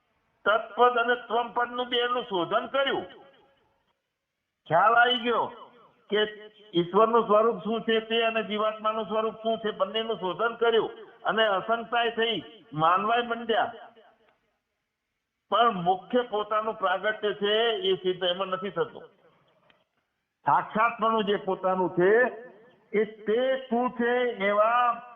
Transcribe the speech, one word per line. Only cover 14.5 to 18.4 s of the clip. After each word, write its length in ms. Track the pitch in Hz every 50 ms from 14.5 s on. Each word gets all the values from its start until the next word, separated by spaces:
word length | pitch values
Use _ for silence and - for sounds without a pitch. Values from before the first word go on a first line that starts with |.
| _ _ _ _ _ _ _ _ _ _ _ _ _ _ _ _ _ _ _ _
પણ 220 | 202 208 240 233
મુખ્ય 500 | 208 180 170 175 190 185 - - 240 247
પોતાનું 520 | 240 - 202 208 208 208 220 214 220 226 214
પ્રાગટ્ય 600 | - 190 185 180 190 190 214 - - - 208 190
છે 360 | 202 202 202 214 220 233 233
એ 260 | 226 196 185 190 190
સિદ્ધ 280 | 180 - 185 180 165 185
એમાં 240 | 180 175 190